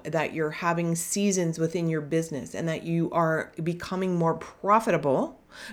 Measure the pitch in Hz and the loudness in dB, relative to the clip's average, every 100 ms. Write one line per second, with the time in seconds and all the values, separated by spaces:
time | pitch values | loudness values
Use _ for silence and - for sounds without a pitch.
0 | 156 160 151 156 156 160 175 170 170 165 | -2 -2 -2 -2 -4 -2 0 0 0 0
1 | - 202 202 190 170 160 160 180 165 160 | -2 0 2 2 2 0 0 0 0 0
2 | 147 160 165 143 131 - 165 160 - 165 | 0 0 0 -4 -6 -4 -4 -4 -2 0
3 | 165 - 165 160 - - 165 170 - 185 | 2 2 2 0 -2 -6 -4 -4 -6 -4
4 | 190 175 165 165 - - 190 214 226 170 | 0 2 2 0 -6 -4 4 4 4 2
5 | 151 139 285 - - - - | 4 2 0 -6 -20 -18 -16